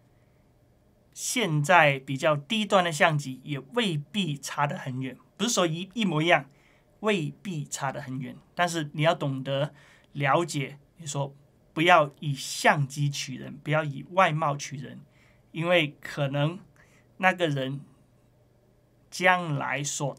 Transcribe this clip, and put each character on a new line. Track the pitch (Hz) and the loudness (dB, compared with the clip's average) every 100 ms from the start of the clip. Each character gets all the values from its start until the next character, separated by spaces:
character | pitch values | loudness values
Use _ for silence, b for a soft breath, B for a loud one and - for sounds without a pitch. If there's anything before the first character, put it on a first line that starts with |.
| b b b b b _ _ _ _ _ _ | b b b b b _ _ _ _ _ _
现 | - - 254 190 151 | -10 -4 -2 0 2
在 | 147 175 151 135 | 6 8 8 4
比 | 135 135 | -4 0
较 | 165 147 | 2 2
低 | - 220 202 | 0 -2 4
端 | 202 | 4
的 | 170 | 4
相 | 151 175 147 | 4 4 4
机 | 135 131 | -2 -10
也 | 151 139 | -6 -8
未 | - 240 208 151 | -4 -2 0 -2
必 | 147 214 170 147 | -4 -2 -2 -4
差 | - - 143 | -6 -2 -2
得 | 185 | -2
很 | 135 127 | -6 -6
远。 | 131 - _ - | -8 -10 _ -4
不 | |
是 | 233 | -2
说 | 202 175 | 2 0
一， | 165 190 | 0 -6
一 | 240 | -2
模 | 196 151 | 0 2
一 | 170 | 4
样， | 156 - b b b b - | 4 2 b b b b -4
未 | 214 190 147 - | 0 0 -2 -8
必 | 202 156 | -8 -8
差 | 143 - 135 | -8 -6 -6
得 | 135 | -6
很 | 127 131 | -8 -10
远。 | 123 127 _ | -10 -14 _
但 | - 175 | -2 0
是 | 170 147 | 0 -4
你 | 151 | 2
要 | 156 | 2
懂 | 175 147 135 | 2 0 -4
得 | 135 139 147 B B B B | -4 -2 -4 B B B B
了 | 143 139 156 | -2 2 2
解， | 175 147 131 147 _ - | 2 -4 -6 -10 _ -18
你 | 147 | -10
说 | 147 139 - _ _ _ | -6 -8 -10 _ _ _
不 | 160 | 0
要 | 175 175 147 - | 2 2 -2 -4
以 | 147 | -6
相 | 135 - - 233 160 135 | -6 -8 -2 0 0 -2
机 | 151 143 | -4 -4
取 | - - 127 | -6 -10 -12
人， | 131 - | -12 -12
不 | 147 | -4
要 | 151 | -2
以 | 156 139 143 | -2 -8 -4
外 | 180 175 | 2 2
貌 | 151 151 | 2 -2
取 | 147 - 143 | -2 -8 -12
人， | 120 127 - b b b b | -14 -16 -20 b b b b
因 | 156 170 | -4 2
为 | 175 147 - | 4 2 -4
可 | - - 139 | -10 -4 -2
能 | 143 156 190 - _ b b b - | 0 0 -2 -14 _ b b b 0
那 | 185 | 0
个 | 185 165 | 2 0
人 | 139 131 143 - _ _ _ _ _ _ _ _ _ _ _ _ | 0 -4 -8 -14 _ _ _ _ _ _ _ _ _ _ _ _
将 | - 185 180 165 139 | 2 4 4 2 -2
来 | 127 135 | -2 -4
所 | 143 - 139 | -6 -4 -6